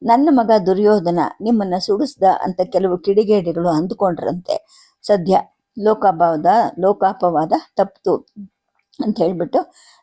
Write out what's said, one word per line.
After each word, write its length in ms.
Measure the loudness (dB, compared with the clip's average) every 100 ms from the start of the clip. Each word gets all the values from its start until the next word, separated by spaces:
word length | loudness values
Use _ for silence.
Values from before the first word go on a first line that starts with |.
ನನ್ನ 260 | 0 2 4
ಮಗ 180 | 2 4 2 2
ದುರ್ಯೋಧನ 520 | 2 4 4 2 0 -2 -4
ನಿಮ್ಮನ್ನ 340 | -2 -2 0 -4
ಸುಡಿಸ್ದ 440 | -2 -2 -2 0 2 2
ಅಂತ 180 | -2 -4
ಕೆಲವು 340 | -2 0 0 -2
ಕಿಡಿಗೇಡಿಗಳು 720 | 0 0 2 0 0 -2 0
ಅಂದ್ಕೊಂಡ್ರಂತೆ. 960 | 0 -2 -2 -2 -2 -4 -6 -6 -8 -8 -20 _ _
ಸದ್ಯ 380 | -2 -2 2 0 -2 _ _ -4
ಲೋಕಾಪವಾದ, 680 | -2 0 0 2 0 2 2 2 0 -2
ಲೋಕಾಪವಾದ 720 | -2 0 -2 -2 -2 0 -2 -4 -4 -4
ತಪ್ತು 400 | -4 -4 -4 -4 -6 -20 -20 _ _ _ _ _
ಅಂತ 160 | -6 -2
ಹೇಳ್ಬಿಟ್ಟು 520 | -2 -2 -4 -4 -4 _ _ _